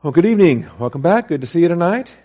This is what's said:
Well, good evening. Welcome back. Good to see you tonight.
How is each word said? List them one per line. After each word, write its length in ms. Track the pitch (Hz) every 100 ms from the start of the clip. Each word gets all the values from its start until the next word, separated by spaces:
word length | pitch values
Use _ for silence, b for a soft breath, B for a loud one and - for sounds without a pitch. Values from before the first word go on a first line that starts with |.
Well, 120 | 151
good 140 | 139 190
evening. 440 | 220 185 123 - -
Welcome 240 | 120 139
back. 240 | 147 208 233
Good 140 | 147
to 80 | 127
see 140 | 165
you 40 | 170
tonight. 420 | 170 170 220 262 -